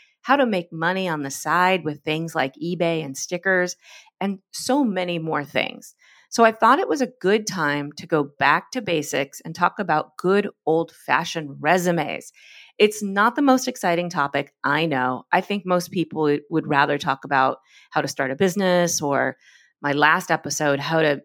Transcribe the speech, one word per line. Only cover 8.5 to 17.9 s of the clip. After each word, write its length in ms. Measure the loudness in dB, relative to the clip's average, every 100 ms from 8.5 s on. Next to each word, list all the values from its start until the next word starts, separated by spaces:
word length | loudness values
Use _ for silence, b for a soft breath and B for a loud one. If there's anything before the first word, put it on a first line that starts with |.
| 4 0
to 100 | -8
basics 580 | -2 -2 -2 -4 -4 -8
and 140 | -14 -2
talk 240 | -2 0
about 380 | -2 -2 -2 -4
good 300 | 0 2 0 -6 0
old-fashioned 920 | 0 -2 -10 -2 -2 0 -8 -10 -4
resumes. 720 | 2 2 2 0 -2 -8 -12 B B B B 2
It's 240 | 2 2
not 340 | -6 0 0 2
the 60 |
most 260 | 4 4 0
exciting 440 | -4 -2 0 -2
topic, 420 | -2 -2 -2 -6 _
I 220 | -2 0 0
know. 380 | 0 0 -4 -2
I 100 | -2
think 240 | 0 -6 0
most 240 | -2 0
people 320 | -4 -4 -2
would, 220 | 0 0 -2
would 160 | -4 0
rather 320 | 2 2 0
talk 260 | -2 -4 0
about 320 | 2 2 0 b b
how 120 | b